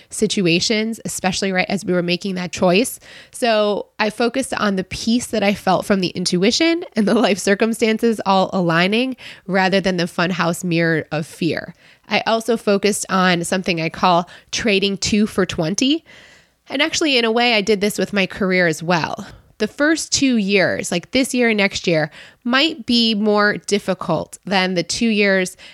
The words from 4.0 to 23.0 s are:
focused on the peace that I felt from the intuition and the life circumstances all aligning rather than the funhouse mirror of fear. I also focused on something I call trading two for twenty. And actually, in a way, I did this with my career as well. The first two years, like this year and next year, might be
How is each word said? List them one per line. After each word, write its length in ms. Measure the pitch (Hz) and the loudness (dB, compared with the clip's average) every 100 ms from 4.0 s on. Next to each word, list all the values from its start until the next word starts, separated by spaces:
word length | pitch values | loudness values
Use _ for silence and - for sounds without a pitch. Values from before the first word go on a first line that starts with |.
| 214 | -4
focused 440 | - 240 269 247 | 0 -2 -2 -4
on 220 | - 208 190 | -2 -2 -2
the 80 | |
peace 440 | 180 - - 240 - | -4 -6 -2 -2 0
that 160 | 220 | -2
I 100 | 202 | 0
felt 320 | 202 - 175 - | 0 0 0 2
from 160 | 196 | 0
the 80 | 180 | 0
intuition 760 | - 180 180 196 - 330 339 349 - | -2 -2 0 2 2 2 0 -2 0
and 120 | 202 | 2
the 80 | 247 | 4
life 240 | 226 185 | 2 0
circumstances 800 | - 196 226 226 220 220 233 214 196 | 0 0 0 0 0 2 0 0 2
all 240 | 190 190 | 2 2
aligning 640 | 190 170 165 185 214 262 247 - - - | 0 0 2 2 0 -2 -6 -14 -16 -4
rather 320 | 202 185 196 | 0 2 2
than 180 | 190 180 | 2 0
the 60 | |
funhouse 600 | 170 - 196 175 165 175 | -2 -2 -2 0 -2 -2
mirror 440 | 180 165 165 160 - | -2 0 2 0 -2
of 140 | 151 156 | -6 -6
fear. 480 | - 160 - - - - _ - | -4 -4 -4 -8 -16 -20 _ -2
I 120 | 208 - | -2 0
also 300 | 226 - 226 | -2 0 -2
focused 480 | - 196 202 208 - | 2 0 0 -2 -2
on 360 | 190 185 175 170 | 0 2 2 0
something 340 | 190 190 170 | -4 -2 -2
I 100 | 160 | -4
call 400 | - 185 175 180 - _ | 0 2 2 0 -8 _
trading 460 | - 233 196 202 196 | -4 0 2 0 -2
two 280 | - 208 214 | 0 2 2
for 200 | - 180 | 0 -2
twenty. 580 | - 160 196 262 320 - - - - _ _ - | 0 -2 0 0 0 -4 -20 -20 -20 _ _ -8
And 140 | 262 | -4
actually, 360 | 311 - 320 254 | -2 0 0 2
in 80 | 233 | 2
a 60 | |
way, 220 | 226 240 | 2 2
I 80 | 214 | 2
did 180 | 202 208 | 0 0
this 180 | 208 - | 0 -2
with 140 | 190 | -4
my 140 | 202 185 | -2 -2
career 400 | - 185 185 175 | -2 0 2 2
as 160 | 160 | 0
well. 460 | 165 180 147 - 202 - _ - | 0 0 -2 -6 -12 -18 _ -6
The 80 | 208 | -4
first 440 | - 294 320 - | 0 0 0 -2
two 260 | - 269 240 | 0 2 2
years, 540 | 190 202 156 98 - | 2 2 2 0 -2
like 200 | - - | -4 -2
this 200 | 262 262 | 0 0
year 180 | 247 233 | 0 2
and 80 | 214 | 2
next 280 | 196 - - | 0 0 0
year, 240 | 160 151 - - _ | 0 0 -6 -20 _
might 440 | 240 262 320 330 220 | -2 0 0 -2 0
be 260 | 233 | 2